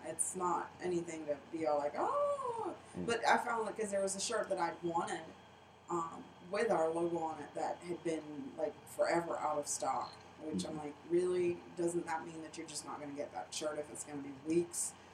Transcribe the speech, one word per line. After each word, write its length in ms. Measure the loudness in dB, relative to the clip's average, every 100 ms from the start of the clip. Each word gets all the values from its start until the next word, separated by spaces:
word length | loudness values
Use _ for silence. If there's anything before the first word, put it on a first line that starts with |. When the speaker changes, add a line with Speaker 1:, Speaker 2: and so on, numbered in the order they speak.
| -8
Speaker 1:
it's 240 | -2 -2 0
not 340 | 2 2 0 -4
anything 420 | 0 0 0 -4 -2
to 80 | -2 -2 0
be 80 | 4
all 120 | 4
like, 140 | 2 2
"Oh." 760 | 2 4 2 2 0 -2 -2 -4 -8 -4
Speaker 2:
Yeah. 60 | 0
Speaker 1:
But 140 | 2 6
I 100 | 4
found, 280 | 4 0 0
like, 140 | -2
'cause 100 | 0
there 100 | 2
was 120 | 2 0
a 20 |
shirt 300 | 0 0 2
that 100 | 2
I'd 160 | 2 0
wanted, 380 | 0 0 0 -2 -6 -14 -18 -20 -20 -20 -2
um, 340 | -2 0 -6 -12 -16 -4
with 180 | 0 4
our 200 | 6 4
logo 260 | 4 2 2
on 200 | 0 -2
it 160 | -6 -2
that 220 | -2 -2 -4
had 160 | -2
been, 180 | 0 -2 -2 -6 -8 -2
like, 160 | -2 -2 -10 2
forever 420 | 4 4 2 0
out 180 | 2 2
of 100 | 0
stock, 440 | 0 2 0 -2 -8 -16 -10
which 220 | -4 -2 -2
I'm 60 |
Speaker 2:
Mm-hmm. 80 | -4
Speaker 1:
like, 140 | -6 -8 2
"Really? 480 | 4 6 4 4 2 -4 0
Doesn't 280 | 2 2 0
that 200 | -2 -2
mean 160 | -8
that 140 | -8 -8
you're 100 | -8
just 180 | -8 -6
not 140 | -6
gonna 140 | -6
get 180 | -4 -4
that 140 | -4 -6
shirt 280 | -2 -2 -2
if 100 | -4
it's 120 | -8
gonna 180 | -6 -6
be 120 | -6 -6 2
weeks 440 | 4 4 0 -4 -4 -16